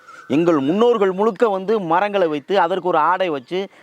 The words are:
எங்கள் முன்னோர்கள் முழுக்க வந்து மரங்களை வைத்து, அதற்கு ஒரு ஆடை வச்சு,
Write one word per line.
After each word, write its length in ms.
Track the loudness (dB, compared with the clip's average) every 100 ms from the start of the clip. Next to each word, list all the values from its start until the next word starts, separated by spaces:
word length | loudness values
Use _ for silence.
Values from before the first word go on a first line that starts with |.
| -20 -20 -4
எங்கள் 320 | 0 2 2
முன்னோர்கள் 520 | 0 2 2 2 0
முழுக்க 380 | 0 -2 0 -2
வந்து 300 | -2 -2 -2
மரங்களை 480 | 0 0 0 0 0
வைத்து, 320 | -2 -2 0
அதற்கு 280 | 0 -2 0
ஒரு 100 | 0
ஆடை 320 | 2 0 -2
வச்சு, 380 | -4 -6 -8 -8 -12